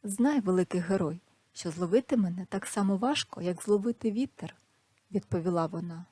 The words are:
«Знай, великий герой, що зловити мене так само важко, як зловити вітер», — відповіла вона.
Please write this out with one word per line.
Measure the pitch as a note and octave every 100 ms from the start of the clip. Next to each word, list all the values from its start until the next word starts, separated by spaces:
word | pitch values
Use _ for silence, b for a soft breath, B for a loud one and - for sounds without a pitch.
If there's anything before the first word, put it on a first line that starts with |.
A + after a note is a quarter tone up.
«Знай, | G#3 G3 B3 D4
великий | G3 F#3 F3+ F#3
герой, | E3+ F#3+ D#3+ E3+ _ _ _
що | - F3
зловити | D#3+ F3 G#3+ C4 B3+
мене | F#3 F3 F#3
так | G3 -
само | - G3 G3
важко, | A#3+ C#4+ - -
як | F3 F3
зловити | - G#3 G#3+ A#3 A3+
вітер», — | G#3 C#4 - E3+ - _ _ _ _ _
відповіла | G3 - F#3 E3 E3+ E3
вона. | E3+ E3+ E3 F3